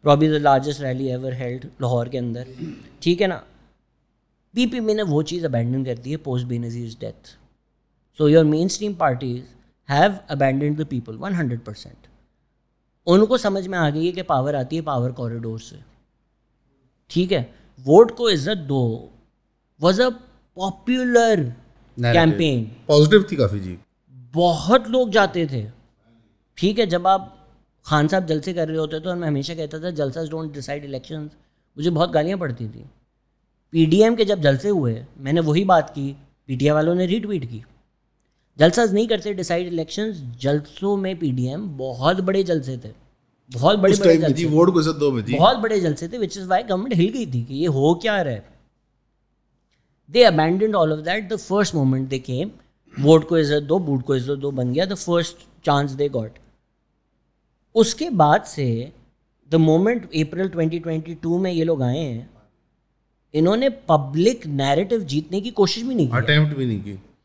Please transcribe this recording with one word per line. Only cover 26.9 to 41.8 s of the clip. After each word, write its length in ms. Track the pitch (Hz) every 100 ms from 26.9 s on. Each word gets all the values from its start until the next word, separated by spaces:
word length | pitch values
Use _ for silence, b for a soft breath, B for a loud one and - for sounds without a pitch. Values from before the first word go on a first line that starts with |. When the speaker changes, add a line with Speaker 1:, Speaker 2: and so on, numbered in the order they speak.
| 175 185
Speaker 1:
आप 400 | 190 - - _ _ _ _ -
खान 220 | 151 151
साहब 180 | 190 170
जलसे 280 | 156 170
कर 140 | 175 160
रहे 100 | 160
होते 220 | 151 156
तो 160 | 170 175
मैं 120 | 165
हमेशा 280 | 143 139 165
कहता 240 | 151 156
था, 120 | 175
"जलसाज 380 | 156 139 143 160
don't 180 | 160 156
decide 320 | 143 135 147
elections।" 460 | 143 131 - 156 151 _ _ _ _ -
मुझे 120 | 160
बहुत 220 | 160 175
गालियाँ 260 | 156 160 190
पड़ती 280 | 160 120 113
थी। 200 | 113 139 _ _ _ _ _ _ _ _
पीडीएम 440 | 165 160 190 220 226
के 100 | 208
जब 160 | 196
जलसे 280 | 147 135 202
हुए, 340 | 190 127 113 - -
मैंने 240 | 135 165
वही 220 | 160 156
बात 260 | 190 170 151
की, 280 | 143 139 139 _ _ -
पीटीआई 260 | 127 139
वालों 220 | 151 160 180
ने 100 | 180
रीट्वीट 400 | 220 208 190 120
की। 180 | 113 - _ _ _ _ _ _ _ _ -
जलसाज 340 | 160 196 226
नहीं 140 | 202 226
करते 260 | 214 208
डिसाइड 340 | 185 175 175 180
इलेक्शंस, 560 | 165 160 - 220 180 127 120
जलसों 560 | 135 147 147 - 196 202
में 220 | 190 175
पीडीएम 580 | 160 127 127 151 208
बहुत 440 | 139